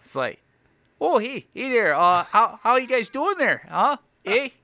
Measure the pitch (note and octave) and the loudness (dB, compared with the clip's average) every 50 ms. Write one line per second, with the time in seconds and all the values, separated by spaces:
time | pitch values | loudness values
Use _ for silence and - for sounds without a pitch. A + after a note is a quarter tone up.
0 | _ - - C3+ C3 A#2 - - _ _ _ _ _ _ _ _ _ _ _ _ | _ -10 -6 -6 -6 -6 -6 -10 _ _ _ _ _ _ _ _ _ _ _ _
1 | - D4+ F4 B3 G#3+ B3 C#4 A3 - _ _ - A#3 C4+ B3+ A#3+ G#3+ F3 D3 C#3 | -2 0 2 2 0 -2 -8 -10 -14 _ _ -10 -6 -2 0 2 2 2 2 4
2 | F3 F3 F3+ F3 F3 - - G3+ A3 G#3+ - - _ A3+ A#3+ B3+ C4 B3 B3+ B3+ | 4 4 4 4 0 2 2 2 2 2 0 -4 _ 2 2 2 2 0 -2 -2
3 | A#3 - - C4 D4 F#4 G4+ F#4 D4 A3+ D#3 A#2 - - D#3 E3 G3 B3+ C#4+ B3+ | -2 -4 -6 -4 -2 -2 -2 0 0 0 0 -2 -4 -8 -4 0 0 0 0 -4
4 | _ _ _ _ _ G3 G3 A#3+ C#4+ C4 - _ | _ _ _ _ _ -2 -2 -2 -2 -4 -10 _